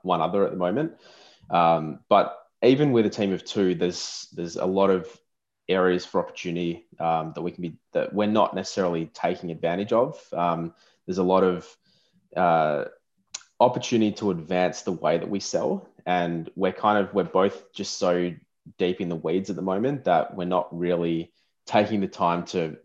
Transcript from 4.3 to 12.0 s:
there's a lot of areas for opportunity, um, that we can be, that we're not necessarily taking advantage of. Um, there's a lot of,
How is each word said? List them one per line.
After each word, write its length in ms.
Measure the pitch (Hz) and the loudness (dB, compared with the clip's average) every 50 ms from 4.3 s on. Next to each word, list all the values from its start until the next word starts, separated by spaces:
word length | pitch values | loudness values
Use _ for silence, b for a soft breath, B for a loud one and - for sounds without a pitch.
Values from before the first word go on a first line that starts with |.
| - | -10
there's 220 | 87 85 87 85 | -8 -8 -8 -6
a 100 | - - | -4 -2
lot 240 | 92 92 98 98 98 | 0 2 2 4 4
of 180 | 95 90 82 - - - _ _ _ _ _ _ _ _ _ - | 4 2 0 -6 -16 -20 _ _ _ _ _ _ _ _ _ 0
areas 380 | 92 95 92 92 90 90 - | 0 2 4 4 2 2 -2
for 140 | - - 92 | -2 -2 -2
opportunity, 680 | 85 - - - - 90 85 85 87 85 85 82 - _ - - | -2 -2 -6 -10 -8 -6 -4 -4 -2 -4 -4 -6 -10 _ -12 -6
um, 340 | 82 82 82 80 80 80 78 | -2 0 0 0 -2 -4 -8
that 60 | 80 | -8
we 100 | 82 87 | -8 -8
can 100 | 85 - | -8 -8
be, 160 | 87 82 76 - _ _ | -10 -10 -10 -12 _ _
that 220 | - 85 76 - - | -4 -4 -4 -2 -2
we're 140 | 98 107 104 | 0 0 2
not 280 | 107 113 98 - - | 4 4 2 2 0
necessarily 520 | 92 95 - - 98 95 87 85 82 82 80 - | -4 -8 -6 -2 0 0 0 0 -2 -4 -6 -8
taking 380 | - - 85 90 - - 87 | -4 -4 -4 -4 -4 -6 -10
advantage 420 | 82 - - 85 85 92 104 107 113 | -8 -4 -2 -2 -2 -2 -2 0 2
of. 280 | 113 123 147 - - - - - | 2 0 0 -2 -12 -16 -10 -4
Um, 400 | 82 85 87 85 82 82 82 - b b b b b b | -2 0 0 0 -2 -4 -8 -10 b b b b b b
there's 120 | - 92 92 | -6 -2 0
a 40 | 92 | 2
lot 200 | 90 92 95 95 | 4 4 4 4
of, 240 | 92 90 85 - - - _ _ _ _ _ | 4 2 0 -6 -12 -20 _ _ _ _ _